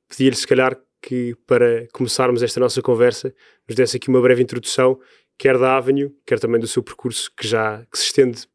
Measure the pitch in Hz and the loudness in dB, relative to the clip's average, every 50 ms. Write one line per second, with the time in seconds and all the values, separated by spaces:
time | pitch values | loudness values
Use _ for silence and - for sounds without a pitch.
0 | _ _ - - 131 135 123 - - - 131 127 131 127 131 - _ _ _ _ | _ _ -4 0 2 2 2 2 0 0 2 2 2 0 -2 -6 _ _ _ _
1 | - - 127 123 120 120 117 - _ - 127 120 123 120 117 113 120 - - - | -12 -8 -6 -6 -6 -6 -8 -8 _ 0 2 4 4 2 2 0 -4 -8 -8 -6
2 | 127 117 - - 127 123 123 117 123 113 - 120 123 117 - 127 - 131 120 113 | -4 -2 -2 0 0 0 0 0 -2 -2 0 0 0 0 0 -2 -2 0 2 2
3 | 123 123 117 - - - - _ _ _ _ _ _ - 113 120 127 - - 120 | 2 2 0 -2 -8 -12 -12 _ _ _ _ _ _ -6 0 0 0 0 -2 -4
4 | - 135 127 127 120 127 - 120 123 - 123 120 - - - - 127 127 131 127 | -2 2 2 4 4 4 4 2 0 -2 -4 -8 -8 -4 0 2 2 2 0 -2
5 | _ _ _ _ _ _ _ - - 135 127 120 123 131 131 135 120 131 139 143 | _ _ _ _ _ _ _ 0 2 2 2 4 2 2 0 0 0 0 0 0
6 | 143 143 - _ _ - 123 107 - 113 117 117 117 113 - 123 107 - - - | -2 -6 -8 _ _ -4 -2 -2 0 0 0 -2 -2 -2 -4 -4 -6 -6 -8 -10
7 | - 120 - - - - _ - - 107 113 110 110 107 107 110 117 _ - - | -10 -8 -8 -8 -10 -10 _ -10 -6 -4 -2 -2 -2 -2 -6 -8 -14 _ -8 -6
8 | - - - 143 131 123 117 - - _ | -6 0 2 2 2 2 0 -6 -14 _